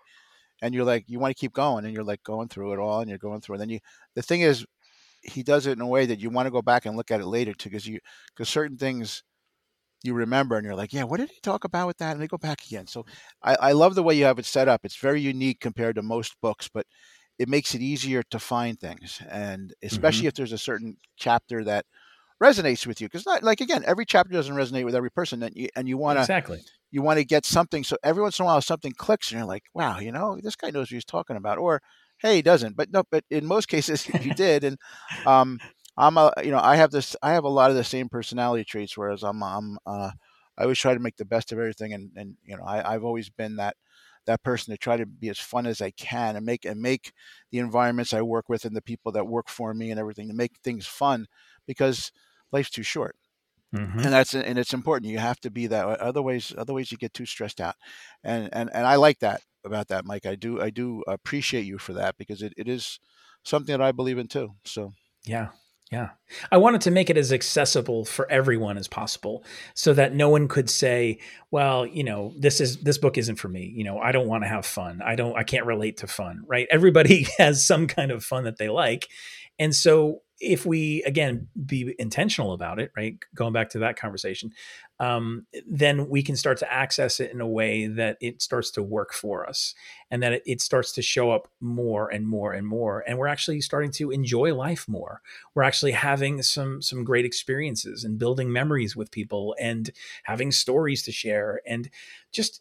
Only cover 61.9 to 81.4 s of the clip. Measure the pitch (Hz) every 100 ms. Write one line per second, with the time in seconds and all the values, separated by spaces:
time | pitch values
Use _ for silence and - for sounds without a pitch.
61.9 | 92 95 - 98 101 104 - 110 123 -
62.9 | - _ _ _ _ - 151 143 139 135
63.9 | 127 131 123 117 143 110 101 - - 101
64.9 | 101 _ _ 107 113 107 - _ _ -
65.9 | 117 120 - _ - - - 247 233 180
66.9 | 180 180 156 131 131 - - 139 143 120
67.9 | 113 110 - 135 131 135 113 107 104 92
68.9 | - 107 - - 117 - - - - 165
69.9 | 143 139 139 147 151 143 143 127 - 131
70.9 | 123 120 110 - - - 147 139 127 120
71.9 | 170 131 104 104 143 143 - 131 127 143
72.9 | 143 143 131 113 107 98 92 90 117 104
73.9 | 101 117 131 120 113 104 110 - - 90
74.9 | 87 113 113 120 113 113 131 117 110 107
75.9 | - 98 - 90 87 - 123 123 160 185
76.9 | 160 156 185 135 - 156 143 - 160 160
77.9 | - 139 120 - 127 113 110 107 135 135
78.9 | 120 - - - - - - 156 143 170
79.9 | 156 151 156 _ - - 180 180 165 156
80.9 | 151 143 143 143 120